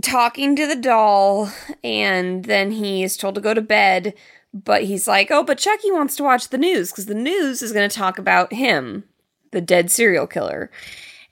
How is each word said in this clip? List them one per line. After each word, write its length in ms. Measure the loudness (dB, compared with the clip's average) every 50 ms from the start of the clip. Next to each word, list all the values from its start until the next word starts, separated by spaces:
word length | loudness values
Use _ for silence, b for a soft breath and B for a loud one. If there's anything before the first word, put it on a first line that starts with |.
talking 540 | -6 -2 2 2 2 2 0 0 0 2 2
to 120 | 2 2
the 80 | 0 -2
doll, 720 | -2 0 2 4 4 4 4 4 4 4 4 2 0 -2 -4 B B B B -16 -10 -8
and 640 | -4 -2 0 0 0 0 0 -2 -2 -6 -6 -4
then 260 | 0 0 0 0 -2
he 320 | -4 -4 -4 -4 -2 -2 -2
is 140 | -4 -4
told 180 | -4 -6 -6 -6
to 60 | -2
go 120 | -2 0 0
to 80 | 0
bed, 520 | 0 2 2 4 4 4 2 2 -2 -4 -8 b b b b b b b -18
but 300 | -10 0 0 2 2 2
he's 240 | -2 -4 -4 -2
like, 220 | 2 2 2 2 4
"Oh, 120 | 2 2 2
but 140 | 2 -2
Chucky 340 | 0 0 0 0 0 0 0
wants 240 | 0 2 0 -2 -2
to 60 | -2 2
watch 260 | 2 2 2 0 -4
the 80 | -2
news, 340 | 0 0 2 2 0 -2 -4
'cause 160 | -8 -10 -8
the 80 | -6 -6
news 460 | -4 -2 -2 0 0 -2 -2 -4 -6
is 120 | -8 -4 0
gonna 160 | 0 0 0
talk 300 | -2 -2 -4 -4 -4 -2
about 340 | 0 2 2 2 2 0 -2
him, 500 | -2 0 0 0 0 -2 -6 -10 -12 -12 _ _ _ _ _ _ _ _ _
the 80 | -8 -6
dead 320 | 0 4 4 4 4 2
serial 360 | 0 2 4 4 4 2 0
killer." 440 | -2 -4 -4 -4 -4 -4 -6 -8 -10 B B B B B B B B B B B B